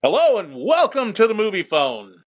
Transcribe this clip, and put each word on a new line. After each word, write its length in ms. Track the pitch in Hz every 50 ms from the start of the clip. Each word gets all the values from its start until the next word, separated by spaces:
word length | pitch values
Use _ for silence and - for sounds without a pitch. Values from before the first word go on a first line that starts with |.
Hello 380 | - 131 165 254 330 330 262 214
and 160 | 185 151 139
welcome 580 | 127 131 254 311 330 349 - - 269 254 233 208
to 120 | - 220
the 80 | 226 220
Movie 300 | 208 214 220 196 185 165
Phone. 580 | - - 151 143 135 120 110 104 98 92 85 _ _